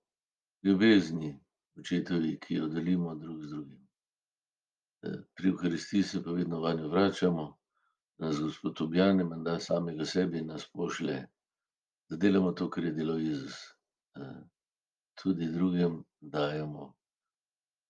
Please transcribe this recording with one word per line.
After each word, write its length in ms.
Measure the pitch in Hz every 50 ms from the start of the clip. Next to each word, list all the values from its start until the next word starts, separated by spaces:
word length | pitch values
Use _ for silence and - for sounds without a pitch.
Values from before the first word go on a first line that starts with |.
| _ _ _ _ _ _ _ _ _ _ _ _ -
ljubezni 760 | 98 98 95 104 113 110 98 85 80 82 82 80 76 71 69 _ _ _ _ _ _ _ -
očetovi, 580 | - - 87 87 76 - 90 85 80 78 78 71
ki 160 | - - -
jo 120 | 82 80 78
delimo 480 | 78 82 80 87 92 90 85 82 80
drug 280 | 78 78 82 82 78 78
z 60 | 73
drugim. 320 | 76 73 - 69 67 - - _ _ _ _ _ _ _ _ _ _ _ _ _ _ _ _ _ _ _ _ _ _ _ -
Eh, 160 | - - - - _ _
pri 140 | - 82 95
Evharistiji 540 | 92 - - 110 85 82 - - - 101 92
se 200 | - - 92 -
pa 80 | 82
vedno 280 | 85 90 87 82 85 82
vanjo 280 | 80 82 82 80 78 73
vračamo, 580 | 78 92 98 98 95 - - 90 87 80 76 76 - _ _ _ _ _ _ _ _ _ _ _ _ -
nas 220 | 80 80 76 73
Gospod 400 | 78 78 73 - - - - -
objame, 420 | 80 80 80 90 95 98 98 95 90
menda 360 | 85 82 82 80 82 85 85
samega 460 | - - 87 85 85 85 80 78 78
sebe 340 | 76 - 92 90 90 82 82
in 80 | 80 78
nas 200 | 76 73 - -
pošlje, 460 | - - 87 85 80 - - 65 65 65 64 - _ _ _ _ _ _ _ _ _ _ _ _ _ _ _ -
da 80 | - 80
delamo 340 | 90 101 95 98 92 90
to, 180 | 87 - 92 85
kar 140 | - - 82
je 100 | 85 78
delal 260 | 78 80 80 82 80
Jezus. 360 | 80 80 76 71 67 58 - - - - - _ _ _ _ _ _ _ -
Eh, 260 | - - 67 - - - - _ _ _ _ _ _ _ _ _ _ _ _ - -
tudi 300 | - 95 95 82 82 80
drugim 520 | 80 85 92 92 87 87 87 87 82 80 - _ _ _
dajemo 720 | - 151 - - - - 76 - 156 151 147 147 143 - - _ _ _ _ _ _ _ _ _ _ _ _ _ _ _ _ _ _